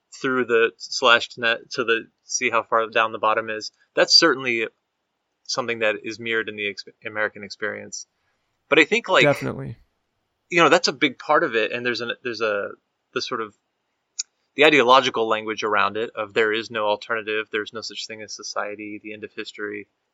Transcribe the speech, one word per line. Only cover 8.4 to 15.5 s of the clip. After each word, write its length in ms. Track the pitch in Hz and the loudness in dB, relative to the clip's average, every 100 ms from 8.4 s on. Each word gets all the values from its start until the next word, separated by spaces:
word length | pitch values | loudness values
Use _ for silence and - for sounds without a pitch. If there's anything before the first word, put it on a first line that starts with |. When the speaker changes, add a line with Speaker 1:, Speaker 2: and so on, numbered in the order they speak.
| _ _ - | _ _ 0
Speaker 1:
But 100 | 151 | 4
I 60 | |
think, 240 | 160 226 226 | 4 2 2
like, 160 | 170 | 4
Speaker 2:
Definitely. 520 | 143 139 135 90 104 117 _ _ _ _ _ _ - | 4 2 -2 -8 -10 -14 _ _ _ _ _ _ -2
Speaker 1:
you 140 | 170 | 4
know, 60 | 156 | 6
that's 180 | 175 202 | 6 2
a 60 | |
big 260 | 139 - - | 0 -2 -2
part 240 | - 151 | 0 2
of 140 | 165 113 | 2 0
it. 160 | 107 | -2
And 120 | 123 | -2
there's 160 | 123 113 | -4 -4
an, 120 | 117 - | -6 -8
there's 180 | 123 110 | -8 -4
a, 280 | 110 101 101 - _ _ _ | -2 -2 -4 -10 _ _ _
the 80 | 127 | -8
sort 200 | - 120 | -6 -6
of, 140 | 107 _ _ _ _ _ _ - - _ _ | -8 _ _ _ _ _ _ -14 -14 _ _
the 100 | - | 4
ideological 640 | 151 147 120 131 127 113 113 | 6 6 8 6 6 0 0
language 360 | 110 110 | 0 -2